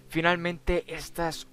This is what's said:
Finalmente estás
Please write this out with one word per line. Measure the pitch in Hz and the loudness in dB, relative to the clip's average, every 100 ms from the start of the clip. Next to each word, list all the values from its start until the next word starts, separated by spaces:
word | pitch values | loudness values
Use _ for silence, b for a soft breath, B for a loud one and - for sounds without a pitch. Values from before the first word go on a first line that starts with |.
| - | -4
Finalmente | 160 165 175 170 170 - 175 - | 2 4 4 0 -2 0 0 0
estás | 156 - - 170 151 - | -6 -8 -4 -4 -4 -4